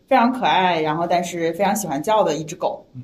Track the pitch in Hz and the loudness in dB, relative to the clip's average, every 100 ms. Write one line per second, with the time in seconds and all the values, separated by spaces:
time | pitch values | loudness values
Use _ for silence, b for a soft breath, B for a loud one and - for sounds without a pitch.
0 | - 262 240 254 165 175 185 165 156 160 | 0 2 2 0 0 2 2 0 0 -2
1 | 175 175 180 175 165 170 196 208 170 143 | 0 0 -2 -2 -2 0 0 0 -2 -4
2 | 214 220 180 151 156 - 160 - - 127 | 0 2 2 -2 -6 -6 -6 -6 -14 -18